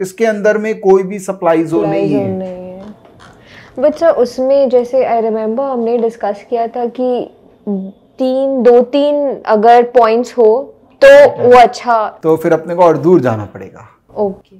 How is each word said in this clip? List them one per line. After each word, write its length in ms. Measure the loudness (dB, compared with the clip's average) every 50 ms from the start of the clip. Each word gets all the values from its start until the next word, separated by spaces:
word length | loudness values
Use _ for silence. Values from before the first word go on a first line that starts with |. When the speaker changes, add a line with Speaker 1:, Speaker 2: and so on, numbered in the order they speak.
Speaker 1:
इसके 240 | -10 -10 -6 -4 -2
अंदर 320 | -2 -2 0 0 0 0
में 220 | 0 -2 -6 -6 -2
कोई 240 | 2 2 2 2 2
भी 160 | -2 -8 -10
सप्लाई 440 | -10 -10 -8 -2 0 0 0 0 0
ज़ोन 200 | -2 -2 -2 -2
Speaker 2:
सप्लाई 180 | -2 -2 -2
Speaker 1:
नहीं 80 | -2 -2
Speaker 2:
ज़ोन 100 | -2 -2
Speaker 1:
है। 180 | -4 -4 -6
Speaker 2:
नहीं 120 | -8 -8 -10
है। 180 | -12 -14 -16 -16 -18 -18 -18 -20 -20 _ _ -20 _ -20 -20 -20 -20 _ _ -20 -20 -20 -20 -16 -6 -2
But 160 | -2 -2 0
सर, 140 | 0 0 0
उसमें 600 | 2 2 0 -2 -2 -4 -2 0 2 2 2 2
जैसे 520 | 2 0 0 0 -2 -2 0 0 -2 -2
I 0 |
remember 380 | -2 -2 -4 -4 -4 -6 -4 -4
हमने 380 | -6 -6 -4 -4 -4 -2 -2
डिस्कस 480 | -2 -2 -4 -6 -6 -8 -8 -8 -8 -10 -8
किया 180 | -6 -6 -6
था 180 | -6 -6 -6 -8
कि 520 | -6 -6 -4 -4 -4 -4 -4 -6 -10 _ _ _ _ _ _ -10 -8 -8 -8 -8 -12 -16 _ _ _ _ -6
तीन, 440 | -4 -4 -2 -2 -2 -2 -2 0 0
दो 180 | 2 2 2
तीन 600 | 2 0 0 -2 0 0 -2 -2 -4 -4 -6 -6
अगर 420 | -4 -2 0 2 4 4 4 4 4
पॉइंट्स 540 | 2 2 2 2 2 2 0 -4 -4 -2
हो, 360 | 2 2 2 2 0 -4 -10 -16 _ _ _ _ 4 6
तो 200 | 8 8 8 8
Speaker 1:
ओके। 220 | 6 4 2 2
Speaker 2:
वो 140 | 4 6 6
अच्छा। 480 | 6 4 2 -4 -4 -2 -2 -2 -2 -4
Speaker 1:
तो 280 | -8 -6 -2 -2 -2
फिर 160 | 0 0 -2 -2
अपने 220 | -2 -4 -4 0
को 80 | 2 4
और 140 | 4 2
दूर 220 | 2 2 2 2 4
जाना 260 | 2 0 -4 -4 -8
पड़ेगा। 420 | -12 -14 -18 -20 -20 -20 -20 -20 -20 _ _ _ _ -8
Speaker 2:
ओके। 400 | -6 -6 -6 -6 -10 _ _ _